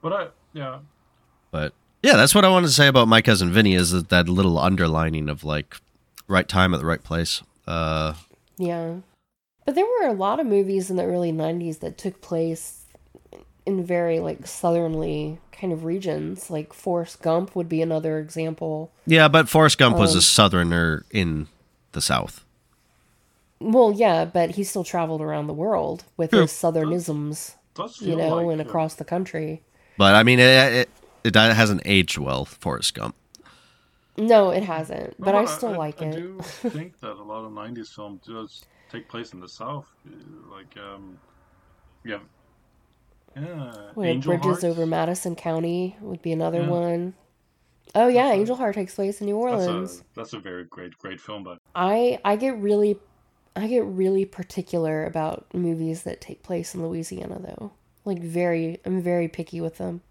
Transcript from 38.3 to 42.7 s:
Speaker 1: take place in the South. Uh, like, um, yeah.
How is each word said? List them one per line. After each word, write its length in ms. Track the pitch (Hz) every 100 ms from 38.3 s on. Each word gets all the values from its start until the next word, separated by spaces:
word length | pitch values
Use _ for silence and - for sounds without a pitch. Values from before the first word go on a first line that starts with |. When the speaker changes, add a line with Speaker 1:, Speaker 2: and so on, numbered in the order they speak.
| 113 107 - - _ _
Speaker 1:
take 160 | 120 113
place 240 | 117 117
in 60 | 92
the 80 | 90
South. 380 | - 117 143 139 _ -
Uh, 40 | - - 156 -
like, 220 | 98 95 -
um, 400 | 101 98 98 92 _ _ _ _ _ _ _ _
yeah. 140 | 113 101 92 _ _ _ _